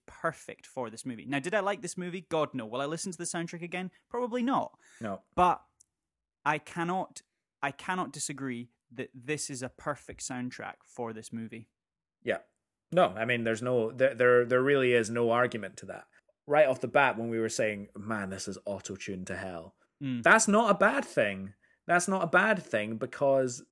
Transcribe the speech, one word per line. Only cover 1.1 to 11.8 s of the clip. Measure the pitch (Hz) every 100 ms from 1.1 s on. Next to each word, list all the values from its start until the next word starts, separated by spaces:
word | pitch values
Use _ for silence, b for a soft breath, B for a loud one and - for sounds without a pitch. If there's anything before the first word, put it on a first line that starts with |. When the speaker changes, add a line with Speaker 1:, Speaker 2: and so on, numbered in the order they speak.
| 110 117
Speaker 1:
Now, | 139
did | 175
I | 208
like | 196 208
this | 170 -
movie? | 180 185 -
God, | 160 147 131
no. | 110
Will | 123
I | 143
listen | 160 196
to | 170
the | 165
soundtrack | 170 170 170
again? | 170 180 185 b b
Probably | 240 247 247
not. | 240 208 - _ b b
Speaker 2:
No. | 110 95 _ -
Speaker 1:
But | 180 - _ _ _ _ _ _ _ _ 143
I | 151
cannot, | - 170 170 185 160 - - _ _ _
I | 143
cannot | - - 185 156
disagree | 147 - 139 135 120 120 _ _
that | 123 -
this | 127 120 151 -
is | 131
a | 127
perfect | - 156 139 - 95
soundtrack | - 127 123 - 98 -
for | _ - 117
this | 110 110
movie. | 113 113 113 117 _